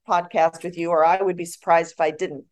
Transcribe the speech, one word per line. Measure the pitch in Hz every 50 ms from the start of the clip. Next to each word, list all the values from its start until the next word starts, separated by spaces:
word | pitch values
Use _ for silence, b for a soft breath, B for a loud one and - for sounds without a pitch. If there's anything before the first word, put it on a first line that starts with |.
| _
podcast | - 202 175 175 175 - 175 160 165 165 - -
with | 175 175
you, | 170 170 170
or | 175 160 156
I | 165 175 190 196
would | 190 180
be | 175 175
surprised | 170 - - - - 170 170 170 165 -
if | -
I | 165 156
didn't, | 160 156 185 175 151 135 - _